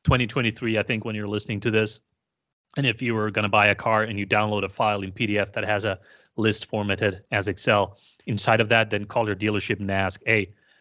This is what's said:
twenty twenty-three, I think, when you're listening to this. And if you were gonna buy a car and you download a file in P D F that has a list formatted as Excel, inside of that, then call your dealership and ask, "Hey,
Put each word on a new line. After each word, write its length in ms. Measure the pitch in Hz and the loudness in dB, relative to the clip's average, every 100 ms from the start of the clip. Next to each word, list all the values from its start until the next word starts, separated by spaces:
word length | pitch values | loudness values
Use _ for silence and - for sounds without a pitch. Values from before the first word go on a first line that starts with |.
twenty 240 | - 127 117 | 0 2 2
twenty-three, 500 | 139 113 113 117 107 | 0 -2 -2 -2 0
I 60 | |
think, 200 | 104 110 | 0 -4
when 120 | 113 107 | -4 -6
you're 120 | 104 | -4
listening 320 | 104 - 101 | -4 -4 -4
to 120 | 117 | -2
this. 260 | 107 107 - _ _ _ _ _ _ _ - | -2 -4 -6 _ _ _ _ _ _ _ -2
And 100 | 131 | -2
if 160 | 117 | -2
you 120 | 120 | -2
were 160 | 110 107 | 0 -2
gonna 180 | 104 104 | -2 2
buy 200 | 107 104 | 4 4
a 60 | |
car 280 | 98 113 110 | 4 2 2
and 160 | 110 104 | 0 -4
you 80 | 98 | 0
download 360 | 107 107 104 | 2 2 0
a 60 | 95 | -4
file 340 | - 107 104 | 0 0 0
in 80 | 95 | -4
P 160 | 98 110 | -4 -2
D 120 | 104 | 0
F 140 | 101 | -2
that 100 | 110 | -4
has 200 | 104 104 | -2 0
a 140 | 107 92 _ - _ - | -2 -4 _ -20 _ 0
list 300 | 110 104 - | 0 0 -4
formatted 580 | 107 104 95 107 92 - | -4 -2 0 0 -2 -4
as 160 | 107 98 | -2 -2
Excel, 500 | 90 - 104 95 - _ _ - | -2 2 2 2 -6 _ _ -6
inside 340 | 104 - 113 | -2 2 4
of 80 | 110 | 4
that, 220 | 113 110 | 2 2
then 160 | 104 104 | -2 -2
call 200 | 117 107 | -4 -2
your 80 | |
dealership 460 | 95 107 104 - 107 | -2 -2 -2 -2 -4
and 100 | 98 | -2
ask, 300 | 98 92 - | 0 -2 -4
"Hey, 300 | - 110 95 _ _ _ | 0 0 0 _ _ _